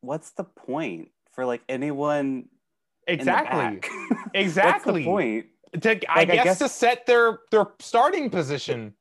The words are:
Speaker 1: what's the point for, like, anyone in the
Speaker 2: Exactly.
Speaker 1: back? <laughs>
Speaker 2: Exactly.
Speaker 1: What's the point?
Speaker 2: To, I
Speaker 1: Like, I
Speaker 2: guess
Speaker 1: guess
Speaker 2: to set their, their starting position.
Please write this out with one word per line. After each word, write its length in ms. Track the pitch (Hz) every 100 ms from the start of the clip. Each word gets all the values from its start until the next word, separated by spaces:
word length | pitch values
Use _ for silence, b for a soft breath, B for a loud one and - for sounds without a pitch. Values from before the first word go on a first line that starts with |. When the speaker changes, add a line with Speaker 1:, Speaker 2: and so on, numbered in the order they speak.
Speaker 1:
what's 300 | 123 156 -
the 120 | -
point 680 | 180 _ - 123 110 85 80 _ _
for, 160 | - 127
like, 160 | 120 _
anyone 580 | 131 143 139 147 147 139
in 220 | 131 - _ _ _ _ _ -
the 60 |
Speaker 2:
Exactly. 480 | 170 139 196 294 -
Speaker 1:
back? 280 | 131 101 - - -
<laughs> 240 | - -
Speaker 2:
Exactly. 580 | 196 196 165 208 392 277
Speaker 1:
What's 120 | 196
the 0 |
point? 760 | 151 196 127 110 113 _ _ 165
Speaker 2:
To, 280 | 220 214 -
I 60 | 165
Speaker 1:
Like, 100 | 170
I 40 |
Speaker 2:
guess 100 | 170
Speaker 1:
guess 140 | 156 185
Speaker 2:
to 100 | 277
set 380 | - 233 247 240
their, 340 | 240 233 220 _
their 160 | 214 202 _
starting 520 | - 233 269 370 277
position. 640 | 185 139 143 - 123 107 -